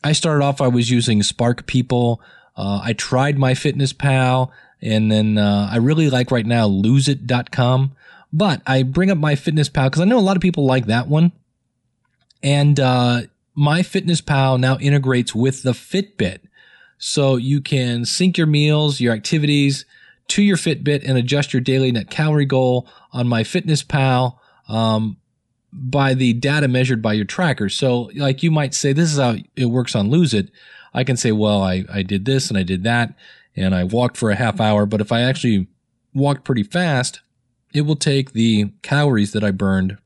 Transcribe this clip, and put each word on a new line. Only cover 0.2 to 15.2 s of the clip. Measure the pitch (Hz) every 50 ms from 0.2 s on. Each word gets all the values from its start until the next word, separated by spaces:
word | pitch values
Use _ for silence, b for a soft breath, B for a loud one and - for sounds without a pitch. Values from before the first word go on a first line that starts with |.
| - 170 151 147 139
off, | 143 139 - 139
I | 127
was | 123 123 120 117
using | 123 117 117 127 113 104 101
Spark | - - - 117 120 123 - -
People. | - - 131 123 - - 120 120 120 117 110 B B B B B B B
Uh, | - 98 98 101 101 117
I | 120 110
tried | - - - - 127 135 147 143
MyFitnessPal, | 135 139 127 131 - - 151 139 127 139 135 - _ - 143 131 131 131 127 127 131 127 127 B B B B B B
and | - 110 110 110 110 110 107
then, | 107 107 107 107
uh, | 107 104 104 101 101 101 98
I | 101
really | 117 117 131 156 156 160 147
like | 131 127 127 -
right | 131 123 104
now | 113 120 117 113
Lose | 104 98 95 98 110 131 139 131
It | 143 139 135 107
dot | 120 127 123 120 -
com. | - - 127 123 127 131 135 139 135 B B B B B B B -
But | 156 196 190 147 - -
I | - 131 131 131
bring | 131 131 170 185 190
up | 196 156
MyFitnessPal | 151 151 147 139 - - 151 156 147 - - 151 131 135 -
'cause | 151
I | 175
know | 196 247 254
a |
lot | 202 190 196
of | 185
people | 165 185 170 - 143
like | 131 127 131 120
that | 104 110 120 127 -
one. | 147 156 170 175 - _ _ _ _ _ _ _ _ _ _ _ _ _ _ _ _ _ _ _ _ _ -
And, | 139 143 143 143 147 147 139
uh, | 135 127 127 127 123 123 120 120 113 - _ _ _ _ _ 151
MyFitnessPal | 143 147 151 175 185 - - 196 190 170 170 156 - - 151 135 135 131 131 127
now | 127 127 135 -
integrates | 139 143 143 143 131 131 131 123